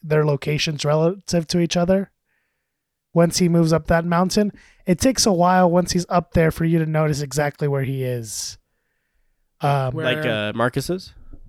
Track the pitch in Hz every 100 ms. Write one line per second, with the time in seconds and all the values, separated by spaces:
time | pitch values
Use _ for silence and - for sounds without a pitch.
0 | 160 156 151 143 - 151 - 147 147 156
1 | 165 202 - 175 160 180 170 180 175 190
2 | 196 _ _ _ _ _ _ _ _ _
3 | _ 170 170 - 180 170 165 160 - 170
4 | 170 170 185 214 208 - - _ - 180
5 | 262 254 226 175 175 185 180 175 180 180
6 | 175 180 - 175 160 - 165 165 156 156
7 | 156 143 143 135 147 - 147 139 131 135
8 | 127 123 110 - - - _ _ _ _
9 | _ _ _ _ _ _ 135 143 131 127
10 | 127 123 123 107 104 117 120 139 - 185
11 | - - - -